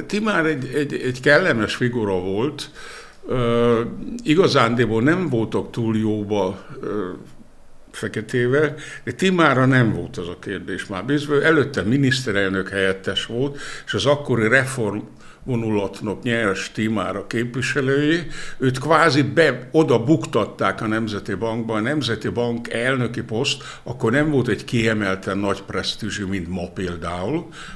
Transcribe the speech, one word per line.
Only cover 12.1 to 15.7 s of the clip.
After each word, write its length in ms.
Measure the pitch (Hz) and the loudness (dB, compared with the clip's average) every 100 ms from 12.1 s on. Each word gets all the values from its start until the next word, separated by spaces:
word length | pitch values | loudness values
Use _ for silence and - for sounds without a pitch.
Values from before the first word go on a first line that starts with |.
| 131 123 101 95 95 95 | 2 0 0 0 0 -2
helyettes 580 | 98 95 92 - 92 - | 0 0 0 -4 -4 -4
volt, 320 | 117 139 139 - - - | -4 -4 -4 -12 -12 -6
és 80 | |
az 120 | 107 127 | -2 2
akkori 420 | 143 143 113 110 | 0 2 2 4
reform 500 | 135 131 - 107 104 - - - - | 4 2 -2 -4 -4 -10 -18 -20 -14
vonulatnak 760 | 127 120 113 | -4 -2 0